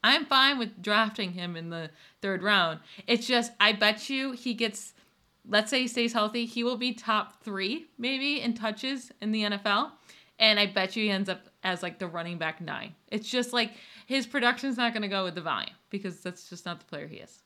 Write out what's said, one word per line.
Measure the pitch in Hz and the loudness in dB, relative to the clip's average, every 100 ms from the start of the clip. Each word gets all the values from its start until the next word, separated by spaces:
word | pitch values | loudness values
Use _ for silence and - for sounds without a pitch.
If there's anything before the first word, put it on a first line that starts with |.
I'm | 220 294 302 | 6 4 4
fine | 269 269 277 | 4 4 2
with | 226 202 | -4 -4
drafting | 185 208 220 214 190 | 0 2 2 0 -6
him | 175 175 165 | -4 -8 -8
in | 165 | -8
the | 165 160 - - _ | -8 -10 -14 -20 _
third | 202 190 | -4 -2
round. | 196 202 170 160 - - - | 4 4 4 0 -12 -16 0
It's | 233 240 | 0 4
just, | 247 233 - | 2 2 4
I | 208 | 4
bet | 220 214 214 - | 6 4 2 -2
you | 269 269 | -4 -4
he | 247 254 | -4 -4
gets, | 226 226 202 - _ _ _ _ _ - | -2 -2 -4 -16 _ _ _ _ _ 2
let's | 208 220 | 2 2
say | 269 | 0
he | 254 | 0
stays | 247 233 | 0 0
healthy, | 233 214 240 233 | 2 0 -2 -4
he | 240 | -2
will | 240 240 | -2 -2
be | 247 | -4
top | 233 - 214 202 _ | -4 0 0 0 _
three | - 196 190 302 330 - | -10 -4 -2 -4 -8 -6
maybe | 240 269 277 285 | -4 -2 -2 -2
in | - | -2
touches | 226 214 208 262 269 - - | -2 -4 -4 -6 -6 -8 -10
in | 214 | -4
the | 214 | -2
N | 208 | 0
F | 202 208 | -2 0
L. | 202 294 - _ - _ _ | 0 0 -6 _ -20 _ _
And | 220 208 | 4 6
I | 202 | 4
bet | 202 190 220 | 2 0 0
you | |
he | 214 | 0
ends | 196 196 | 2 -2
up | 185 - _ | -6 -10 _
as, | 185 180 | -4 -4
like, | 175 - | -6 -8
the | 180 | -8
running | 170 170 170 | -6 -8 -4
back | 160 156 | -6 -6
nine. | 160 147 - - _ | -8 -8 -10 -16 _
It's | 214 214 | -6 -2
just, | 254 247 | -2 0
like, | 247 220 - - - - | 0 -2 -4 -20 -20 -4
his | 269 247 | -2 0
production's | 285 240 247 269 240 | 2 2 2 -2 0
not | 240 | 0
gonna | 233 208 | 0 -2
go | 196 | -2
with | 185 170 | -2 -4
the | |
volume | 160 113 - - _ | -4 -4 -4 -12 _
because | 202 196 170 | -6 -6 -8
that's | 185 180 - | -10 -10 -16
just | 175 180 | -14 -10
not | 170 | -12
the | - | -12
player | 151 151 | -12 -12
he | - | -14
is. | - - | -18 -20